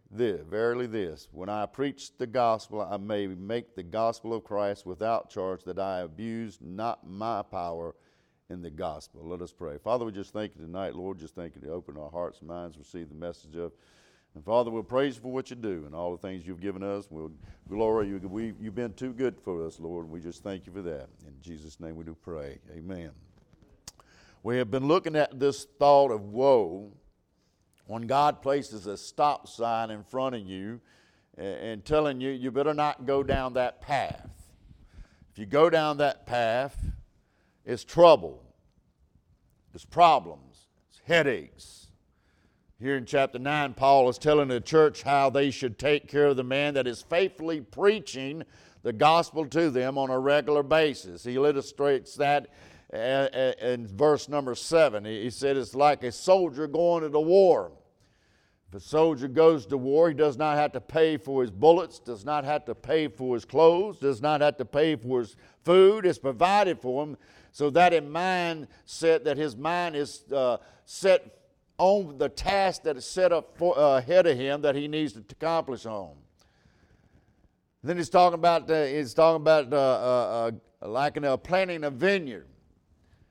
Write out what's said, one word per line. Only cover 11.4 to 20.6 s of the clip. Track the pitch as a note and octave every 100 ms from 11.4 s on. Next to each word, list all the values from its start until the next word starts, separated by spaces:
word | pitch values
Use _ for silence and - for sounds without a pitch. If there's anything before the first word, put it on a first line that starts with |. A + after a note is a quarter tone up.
| E2+
you | D2
to | C2+
open | E2+ E2 D2
our | D2
hearts | E2+ F2 -
and | D#2
minds, | F2 F2 D2+
receive | C#2+ F2+ E2
the |
message | D2+ E2+ E2+ D#2 D#2+
of. | E2+ - _ _ _ _ _
And | D2+
Father, | D2+ A#2 A#2
we'll | A2+
praise | G2 B2 C#3 A#2+
you |
for | B2
what | C3 C3
you | A#2+
do | A2 F2
and | D2
all | D#2 F2
the | F2
things | G2 F#2 E2+
you've | F2
given | G2 F#2
us. | G2 G2+ G2
We'll | D#2 D#2+ D#2 - - -
glory | G#2 A2 A2 G2+
you. | G2
We, | F#2 G2 A2+ G2
you've | G#2+
been | G2 A#2+
too | F#2 B2+
good | A#2+ C3 G2
for | - E2+ D#2+
us, | D#2+
Lord. | D#2+ E2+ E2
We | E2
just | E2+ E2
thank | G2+ F#2+